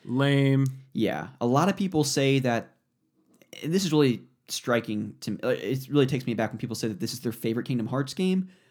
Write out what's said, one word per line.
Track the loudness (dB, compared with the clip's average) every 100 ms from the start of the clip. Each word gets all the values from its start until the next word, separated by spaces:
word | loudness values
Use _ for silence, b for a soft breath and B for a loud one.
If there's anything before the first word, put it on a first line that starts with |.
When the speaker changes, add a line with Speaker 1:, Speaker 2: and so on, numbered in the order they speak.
| -4
Speaker 1:
Lame. | 0 4 4 4 4 2 -2 -8
Speaker 2:
Yeah. | -2 -2 -2 -8 -4
A | 0
lot | 2 2
of | 0
people | 0 0 0
say | 2 2 4
that, | 2 0 -4 _ _ _ _ _ _ _ _ -10 -2
this | 0
is | 2
really | 4 4 2 -6 _ -12
striking | -8 0 0 0 -6 -6 -8
to | -8
me. | -4
Uh, | -2
it | -2 -2 -6 0
really | 2 4
takes | 2 -2
me |
aback | -2 -2
when | -4
people | -8 -6
say | -6
that | -4
this | -6
is | -6
their | -8
favorite | -4 -4 -4 -2
Kingdom | -4 -2
Hearts | -4 -4
game. | -2 0 0 -2 B B